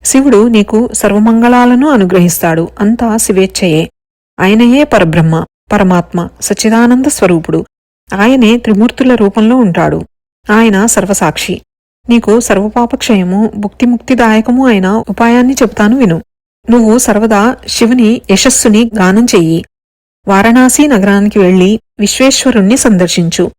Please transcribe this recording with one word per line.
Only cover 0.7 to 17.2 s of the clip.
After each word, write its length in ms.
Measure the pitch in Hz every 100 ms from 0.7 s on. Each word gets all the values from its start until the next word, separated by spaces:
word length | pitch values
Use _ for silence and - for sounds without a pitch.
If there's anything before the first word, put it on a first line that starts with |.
| 220 240
సర్వమంగళాలను 960 | - 208 202 220 226 240 247 247 247 302
అనుగ్రహిస్తాడు. 800 | 254 185 185 175 - 170 160 170 -
అంతా 360 | 208 233 233 220
శివేచ్ఛయే. 720 | - 190 190 - 185 156 170 _ _ _ _ -
ఆయనయే 440 | 185 220 240 262
పరబ్రహ్మ, 600 | 294 220 170 165 160 160 165 _ _
పరమాత్మ, 560 | 214 190 180 170 175 170 _
సచ్చిదానంద 640 | - 202 220 226 240 247
స్వరూపుడు. 600 | 277 - 190 165 160 160 - _ _ _ _
ఆయనే 420 | 190 220 269 220 240
త్రిమూర్తుల 580 | 233 202 233 - 254
రూపంలో 420 | 240 202 220 220 254
ఉంటాడు. 480 | 214 170 156 151 170 _ _ _ -
ఆయన 360 | 214 226 196 233
సర్వసాక్షి. 760 | 214 190 196 156 - - - _ _ _ _ -
నీకు 320 | 240 220 226
సర్వపాపక్షయము, 1120 | 233 190 214 240 233 - - 208 180 196 220 208
భుక్తిముక్తిదాయకము 1080 | 208 _ 247 240 - 254 226 214 226 247 262
అయిన 220 | 202 185
ఉపాయాన్ని 640 | 220 233 196 233 240 247
చెబుతాను 420 | 269 214 - 208 262
విను. 260 | 220 165 - _ _ _ -
నువ్వు 280 | 240 220 220
సర్వదా 580 | - 202